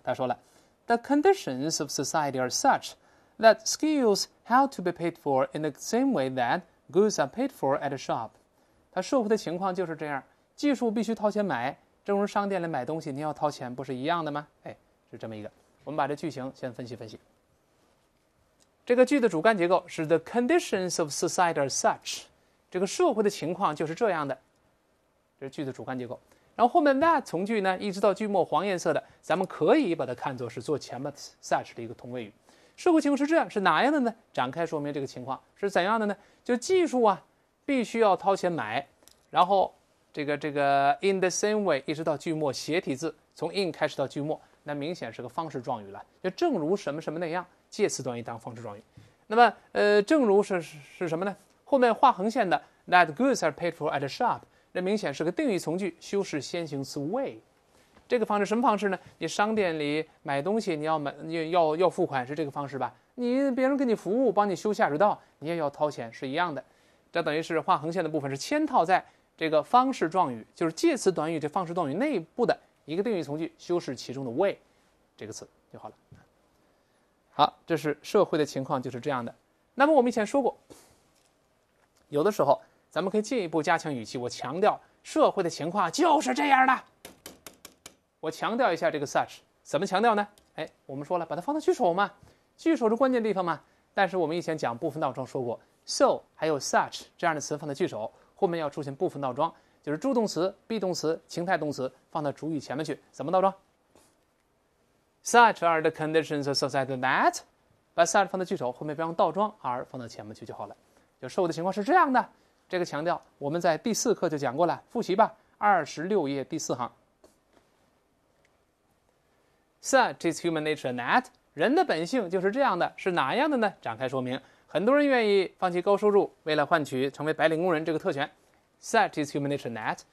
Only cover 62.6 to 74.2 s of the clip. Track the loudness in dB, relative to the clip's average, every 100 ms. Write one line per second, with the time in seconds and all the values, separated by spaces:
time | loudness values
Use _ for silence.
62.6 | -6 -6 -6 -8 _ -6 -2 0 0 2
63.6 | 0 2 0 0 0 0 2 2 2 0
64.6 | -2 0 2 4 2 2 -6 -12 -6 -4
65.6 | -4 -2 -2 -2 -10 -10 -6 -2 -2 -4
66.6 | -12 _ _ _ _ -4 0 -2 -2 -2
67.6 | 2 0 0 -2 -2 -2 -4 -4 -2 0
68.6 | 2 2 4 2 0 _ _ -6 0 2
69.6 | 4 4 4 2 0 2 0 -2 -10 -4
70.6 | -2 2 2 2 2 0 0 -2 -2 -4
71.6 | -4 -2 -2 0 -2 -2 -4 -2 0 0
72.6 | _ _ -8 -4 -2 -2 -4 -6 -8 -8
73.6 | -4 -2 -2 -8 -10 -8